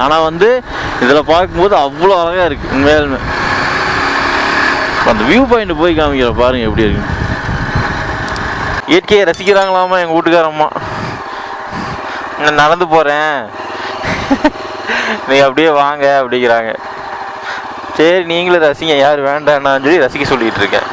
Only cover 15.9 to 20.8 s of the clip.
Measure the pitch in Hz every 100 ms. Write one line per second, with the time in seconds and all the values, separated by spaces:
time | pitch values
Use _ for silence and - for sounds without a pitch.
15.9 | 147 139 139 127 127 123 117 113 - -
16.9 | - - - - - - - - - -
17.9 | - 160 185 170 170 180 175 156 143 160
18.9 | 143 139 147 139 147 147 143 139 135 135
19.9 | 175 127 143 135 135 113 104 101 101